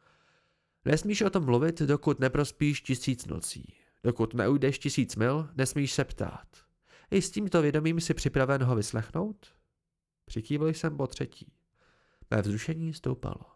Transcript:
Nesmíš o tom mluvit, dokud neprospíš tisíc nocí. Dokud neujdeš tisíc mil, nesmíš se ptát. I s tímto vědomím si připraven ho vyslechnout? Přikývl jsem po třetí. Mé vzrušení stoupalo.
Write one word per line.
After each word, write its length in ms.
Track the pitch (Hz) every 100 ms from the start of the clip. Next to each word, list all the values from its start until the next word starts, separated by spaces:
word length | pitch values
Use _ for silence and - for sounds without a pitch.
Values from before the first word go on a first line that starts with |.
| _ _ _ _ _ _ _ _ 131
Nesmíš 360 | 156 208 208
o 80 | 190
tom 160 | 190 135
mluvit, 360 | 120 160 165
dokud 380 | 143 143 156 139
neprospíš 640 | 131 143 143 - 147 139
tisíc 440 | - 127 - 120 -
nocí. 500 | 82 - - - - _ _
Dokud 300 | 120 117 110
neujdeš 460 | 120 104 139 135 135
tisíc 360 | 143 139 117 104
mil, 340 | 120 147 151 143
nesmíš 360 | 131 147 139
se 120 | -
ptát. 440 | 135 - - - - - _ _ _ - -
I 100 | 196
s 100 | 170
tímto 300 | 208 202 170
vědomím 400 | 147 151 160 165
si 120 | 165
připraven 500 | 160 139 139 131 139
ho 120 | 127 113
vyslechnout? 720 | 101 113 110 - 208 208 - _ _ _ _ _ _ _ -
Přikývl 420 | 110 - 143 160
jsem 300 | 156 165 143
po 100 | 131
třetí. 460 | - 127 - - _ _ _ _ _ _ _ -
Mé 100 | 110
vzrušení 520 | 104 104 - 160 160
stoupalo. 520 | 151 131 127 - - -